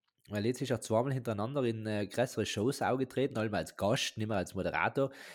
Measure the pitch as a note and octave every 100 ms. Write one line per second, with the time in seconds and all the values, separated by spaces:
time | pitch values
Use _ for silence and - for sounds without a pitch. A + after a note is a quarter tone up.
0 | _ _ - G#2 A2 B2+ B2+ A#2 - A2
1 | C3+ C3 A#2+ G2+ A2 C#3+ A#2+ A2+ G#2+ G#2
2 | G#2 - B2+ - G2+ G#2 A#2 C#3+ G2+ C3
3 | B2+ - C3+ A2+ A2 G2+ D#2+ - G2+ B2+
4 | - - G#2+ G#2 F2 F#2+ E2+ D#2 G2 C3+
5 | C3+ - -